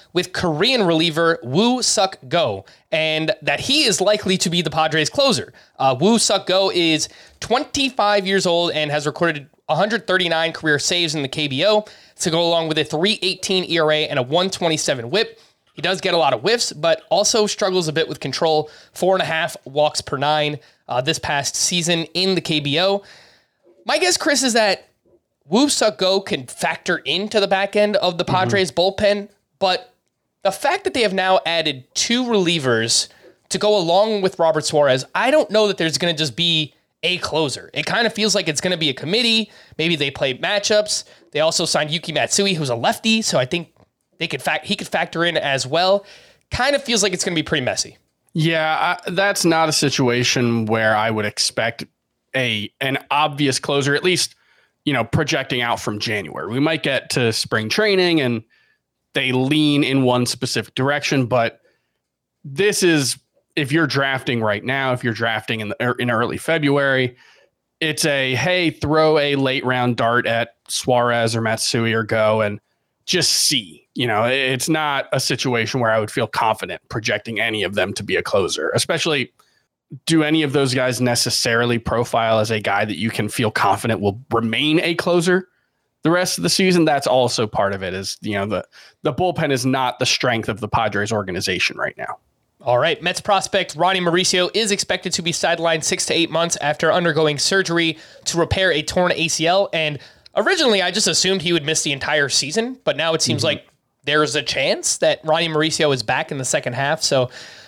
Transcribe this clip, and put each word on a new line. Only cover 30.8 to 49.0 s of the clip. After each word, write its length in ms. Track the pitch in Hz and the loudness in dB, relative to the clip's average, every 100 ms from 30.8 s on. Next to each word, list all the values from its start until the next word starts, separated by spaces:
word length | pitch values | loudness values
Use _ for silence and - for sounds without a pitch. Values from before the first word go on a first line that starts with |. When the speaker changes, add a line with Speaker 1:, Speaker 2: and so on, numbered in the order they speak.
Speaker 1:
that 100 | 381 | 0
they 100 | 277 | 0
have 100 | 214 | 0
now 260 | 190 185 190 160 | 2 2 2 2
added 400 | 170 156 131 - | 0 0 -4 -6
two 320 | - - 240 247 | -4 0 0 2
relievers 840 | 214 170 170 131 113 113 - - - - _ - | 2 2 0 2 2 2 -2 -2 -10 -20 _ -8
to 100 | 190 | -2
go 200 | 208 208 | 2 2
along 440 | 165 180 220 214 | 4 2 2 0
with 180 | 185 - | -2 0
Robert 260 | 165 156 147 | 2 2 0
Suarez, 400 | 151 143 131 - 180 | 2 4 2 0 -2
I 160 | 233 | 2
don't 180 | 311 - | 2 2
know 180 | 214 214 | 2 2
that 100 | 190 | 0
there's 200 | 165 131 | -2 -2
gonna 160 | 175 | -2
just 220 | 156 156 113 | -2 -4 -2
be 380 | 170 165 147 _ _ _ | 0 0 -2 _ _ _
a 160 | 170 180 | -4 -4
closer. 500 | - 151 147 - - | -2 -2 -2 -4 -10
It 120 | - 147 | -8 -4
kinda 240 | 190 233 | -2 -2
feels 260 | - 214 196 | 0 0 0
like 140 | 165 | -2
it's 100 | 147 | -2
gonna 160 | 185 175 | -2 0
be 140 | 156 | -2
a 40 | |
committee. 560 | 131 143 214 233 220 214 - - - | -4 -2 0 2 0 -2 -8 -14 -4
Maybe 180 | 160 165 | -2 0
they 160 | 139 | -2
play 260 | - 139 117 | -2 -4 -2
matchups. 680 | 165 202 202 214 214 - - - _ | -2 -2 2 2 2 -4 -8 -20 _
They 80 | 147 | -2
also 240 | 160 160 | 0 0
signed 280 | 165 156 151 | 0 -2 -2
Yuki 200 | 165 - | -4 -4
Matsui, 420 | 151 120 - 196 | -2 0 2 0
who's 160 | 170 139 | 0 -2
a 60 | 117 | -2
lefty, 460 | 156 226 220 220 | -2 0 0 0
so 180 | 214 147 | 2 0
I 60 | 127 | 0
think 240 | 175 165 _ _ _ _ - | -2 -8 _ _ _ _ -10
they 100 | 165 | -8
could 140 | 135 | -4
fac-, 240 | 170 156 - | -2 -4 -4
he 100 | 202 | -6
could 140 | 196 | -4
factor 340 | 170 170 165 | -4 -2 -2
in 140 | 170 160 | -2 0
as 280 | 143 135 123 | 0 -2 0
well. 400 | 160 185 202 - - - _ _ | 0 2 2 -2 -20 -20 _ _
Kind 240 | - 262 277 | -2 0 0
of 80 | |
feels 200 | 277 233 | 0 0
like 100 | 196 | 0
it's 100 | 180 | -2
gonna 120 | 196 170 | -2 -4
be 80 | |
pretty 200 | 147 156 | -2 -2
messy. 340 | 123 95 - - _ _ _ | -2 -4 -6 -12 _ _ _
Speaker 2:
Yeah, 640 | 165 156 160 156 160 175 180 | -2 0 2 0 0 0 -2